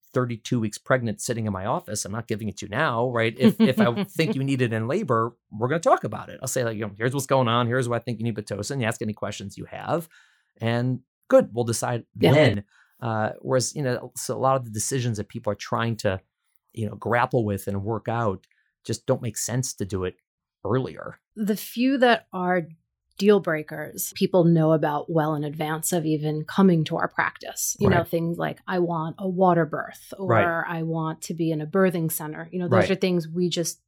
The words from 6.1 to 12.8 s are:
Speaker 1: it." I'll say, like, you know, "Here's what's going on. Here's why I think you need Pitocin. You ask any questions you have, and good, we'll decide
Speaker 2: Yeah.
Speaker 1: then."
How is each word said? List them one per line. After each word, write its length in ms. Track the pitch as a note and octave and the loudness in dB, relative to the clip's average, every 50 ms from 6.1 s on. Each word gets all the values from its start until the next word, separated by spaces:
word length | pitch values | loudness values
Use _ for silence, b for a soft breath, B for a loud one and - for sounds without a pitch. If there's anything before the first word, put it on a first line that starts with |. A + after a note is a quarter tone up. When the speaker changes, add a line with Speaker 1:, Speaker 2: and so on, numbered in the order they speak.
| A2 G#2+ - - | -8 -8 -10 -12
Speaker 1:
it." 100 | - - | -14 -10
I'll 60 | - C3 | -8 -4
say, 160 | - C3+ B2 | -2 -2 -2
like, 140 | A#2 A2+ G#2 | -2 -2 -4
you 80 | A2 G#2 | -6 -6
know, 60 | G2+ G2 | -6 -2
"Here's 160 | A2 C3 B2 | -2 0 0
what's 120 | C#3+ C3 - | -2 -2 0
going 200 | C3+ C3+ C3 A#2 | 2 2 4 4
on. 200 | A#2 A#2+ B2 A2+ | 2 2 2 2
Here's 220 | A#2 C3 C3 A#2+ | 0 0 0 0
why 80 | A#2 A#2 | -2 -4
I 20 | |
think 200 | - - A#2+ G#2+ | -4 -6 -6 -4
you 40 | A2+ | -4
need 100 | A#2 G#2+ | -4 -4
Pitocin. 440 | G#2 G#2+ - G#2+ G2 G#2 - C#3 C#3 | -4 -6 -8 -6 -6 -6 -4 -4 -2
You 80 | A#2+ G#2+ | -2 -2
ask 140 | A2+ - | -2 -2
any 120 | A#2+ A2 G#2 | -4 -6 -4
questions 440 | - - G2 G#2 - G2 G2 - - | -4 -6 -8 -8 -8 -10 -12 -12 -12
you 80 | - | -14
have, 420 | - - G2 G2+ G2 B2 E3 E3 - b b b b b b b b b _ | -12 -12 -10 -4 -2 -2 -2 -2 -6 b b b b b b b b b _
and 400 | A2+ A2+ A#2 A#2+ A#2+ B2+ B2+ B2+ _ _ _ _ _ _ | -2 -2 0 0 0 0 -2 -4 _ _ _ _ _ _
good, 200 | - C4 - - G2+ | 6 6 6 6 -2
we'll 120 | A#2 A#2+ | -2 -2
decide 400 | A#2 A2+ - - A#2+ B2 A#2 - _ _ G#2+ | 0 0 -2 -2 -4 -4 -6 -8 _ _ 2
Speaker 2:
Yeah. 140 | - - C3 | 4 6 8
Speaker 1:
then." 300 | D3 D#3 B2+ G#2 G2+ G2+ b b b | 8 6 6 4 0 -4 b b b